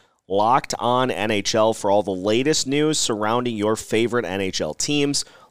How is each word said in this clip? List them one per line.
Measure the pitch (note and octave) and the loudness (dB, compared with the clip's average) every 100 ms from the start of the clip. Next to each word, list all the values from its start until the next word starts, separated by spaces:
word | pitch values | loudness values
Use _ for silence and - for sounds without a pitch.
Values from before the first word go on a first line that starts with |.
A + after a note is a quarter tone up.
| _ _ - | _ _ -4
Locked | G2 G#2+ C3+ - - | 2 4 2 0 -4
On | A#2 B2 B2+ | 0 2 0
N | F2 G#2+ | -2 -2
H | G#2 G2 | -2 0
L | A2+ A2 | 2 2
for | A2 G#2 | 2 2
all | G2+ | 2
the | G2+ | 0
latest | F#2 G2 A2+ C3+ D#3 C3 | -2 0 2 2 0 0
news | C#3+ D3+ D3+ | 0 0 0
surrounding | - G#2+ G#2+ A#2+ B2 A2 | -2 0 0 0 -2 -2
your | G#2 A2 | -2 -2
favorite | - A2 A#2 A#2+ | 0 0 2 0
N | F2 F#2+ | -2 -2
H | F#2+ - | -2 -4
L | D#2+ | -4
teams. | D2+ - D3 C#3+ C#3+ - - - | -4 -2 0 0 -2 -6 -14 -14